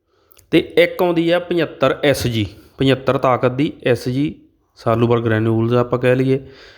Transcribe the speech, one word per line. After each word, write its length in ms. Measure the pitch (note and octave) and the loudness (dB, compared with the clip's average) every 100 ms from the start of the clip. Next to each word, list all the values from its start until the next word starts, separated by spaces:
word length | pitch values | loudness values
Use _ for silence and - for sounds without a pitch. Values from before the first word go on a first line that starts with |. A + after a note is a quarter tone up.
| _ _ _ _ _ | _ _ _ _ _
ਤੇ 80 | E3 | 0
ਇੱਕ 440 | - - E3+ E3+ | 2 2 2 2
ਆਉਂਦੀ 280 | F3+ E3 E3 | 0 0 0
ਆ 80 | F3 | 0
ਪਝੱਤਰ 580 | F3 F3 D3 - C3+ C#3 | 0 -2 -2 0 0 2
ਐਸ 240 | D3 B2+ B2 | 0 0 -2
ਜੀ, 180 | A2+ G2 - - - | -2 -4 -8 -14 -2
ਪਝੱਤਰ 400 | C3+ C3 - C3+ | 0 2 0 0
ਤਾਕਤ 340 | C3+ A#2+ B2+ | 0 2 0
ਦੀ 220 | B2+ D#3+ - - | 0 -4 -2 -2
ਐਸ 240 | A#2 B2+ | -2 -2
ਜੀ 320 | B2+ D#3 - _ _ _ - | -4 -4 -8 _ _ _ -6
ਸਾਲੂਬਰ 460 | A#2+ A2+ A#2 A#2 | -2 0 2 2
ਗ੍ਰੈਨਿਊਲਜ਼ 520 | A#2 A2 A2+ A2+ A#2 | 0 0 0 0 0
ਆਪਾਂ 260 | B2 A#2+ B2+ | 0 0 0
ਕਹਿ 160 | B2 B2+ | 0 0
ਲਈਏ, 240 | C3 C3 - - - | 0 -2 -4 -20 -20